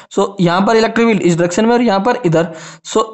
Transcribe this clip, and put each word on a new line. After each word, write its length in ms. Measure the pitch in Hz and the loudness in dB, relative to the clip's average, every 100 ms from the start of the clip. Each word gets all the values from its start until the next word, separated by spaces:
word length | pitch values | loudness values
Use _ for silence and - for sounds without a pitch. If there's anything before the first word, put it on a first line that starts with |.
| - | -6
So 160 | - 196 - | -4 -4 0
यहाँ 200 | 175 240 214 | 0 2 2
पर 100 | 226 | 2
इलेक्ट्रिक 300 | 226 226 233 | 2 0 0
फील्ड 140 | 208 | 2
इस 140 | 175 165 | 0 0
डायरेक्शन 300 | 175 220 220 | 0 0 0
में 80 | |
और 80 | 240 | 2
यहाँ 180 | 240 196 | 2 0
पर 220 | 214 254 175 | 0 -2 0
इधर। 280 | 160 170 - - - - | 0 -2 -6 -20 -20 -6
So 160 | 220 - | -4 -4